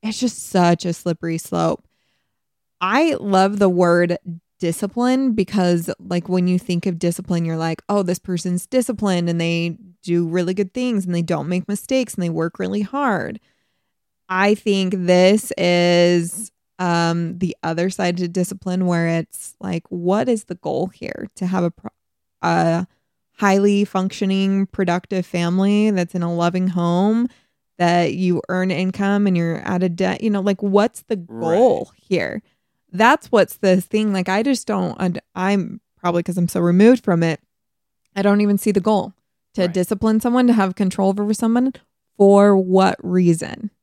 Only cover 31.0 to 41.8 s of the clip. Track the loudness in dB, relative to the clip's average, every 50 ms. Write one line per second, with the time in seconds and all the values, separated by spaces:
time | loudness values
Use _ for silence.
31 | _ _ -8 -8 -8 -12 -12 -6 -2 0 2 4 4 4 2 0 -4 -10 _ _
32 | _ _ -2 -2 -2 -4 -8 -10 _ _ _ _ _ _ _ _ _ _ 0 2
33 | 4 4 4 2 -2 0 2 2 2 2 -2 _ 2 2 2 2 0 _ -2 -2
34 | 0 0 -2 -2 -2 -2 -2 0 0 0 -2 -2 -2 -4 -4 -2 -2 -4 -4 -2
35 | -4 -4 -4 -4 _ _ _ -4 -2 0 0 0 -2 -4 -8 -16 _ _ _ _
36 | -4 -2 -2 0 -2 -2 -2 -2 -2 0 0 0 2 4 6 8 8 8 8 6
37 | _ 0 0 2 0 0 -2 -4 _ _ _ _ _ _ _ _ _ _ _ _
38 | _ _ _ 0 2 2 2 4 2 2 0 0 0 0 0 2 2 2 0 0
39 | -2 -6 -12 _ _ _ _ _ _ _ _ -2 -2 -2 0 -2 -2 -2 -2 -2
40 | 0 2 2 2 0 2 2 2 4 4 4 4 2 0 0 -2 -2 -2 0 0
41 | 0 0 0 0 -2 -2 -2 -2 0 0 0 0 0 -2 -4 -6